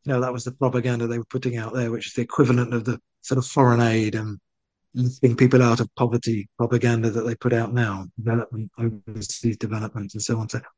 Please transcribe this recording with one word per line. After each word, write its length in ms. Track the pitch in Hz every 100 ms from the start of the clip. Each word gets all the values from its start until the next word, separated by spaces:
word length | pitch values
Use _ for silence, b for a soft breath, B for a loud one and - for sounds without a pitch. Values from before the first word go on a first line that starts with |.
you 80 | -
know, 80 | 127
that 120 | 127
was 120 | 123
the 80 | 123
propaganda 540 | 123 131 123 120 120 117
they 120 | 117
were 60 |
putting 320 | 113 131 127 117
out 180 | 110
there, 160 | 123 117
which 180 | 113 -
is 40 |
the 80 | -
equivalent 520 | 120 - 131 123 123
of 100 | 120
the 160 | 110 110 _ _
sort 160 | - 131
of 80 | 123
foreign 340 | - 127 117
aid 340 | 117 110 107
and 240 | 110 107 104 _ _ _ _ _
lifting 420 | 123 123 - 131 117
people 260 | 127 127
out 180 | 120 117
of 140 | 110
poverty 540 | - 120 117 117 113 101 -
propaganda 540 | 117 120 120 117 113
that 120 | 110
they 120 | 113
put 180 | 113 123
out 200 | 117 117
now, 340 | 120 113 98 92 -
development, 520 | 113 113 113 110 110 -
overseas 800 | 117 107 98 110 101 - 120 107
development, 540 | 110 107 107 113 101
and 80 | 107
so 160 | - 113
on. 100 | 110
So 120 | 117 -